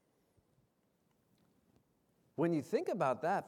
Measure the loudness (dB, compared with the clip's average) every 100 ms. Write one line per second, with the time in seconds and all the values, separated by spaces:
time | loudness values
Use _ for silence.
0 | _ _ _ _ _ _ _ _ _ _
1 | _ _ _ _ _ _ _ _ _ _
2 | _ _ _ 0 2 2 0 -2 0 0
3 | 0 0 0 -2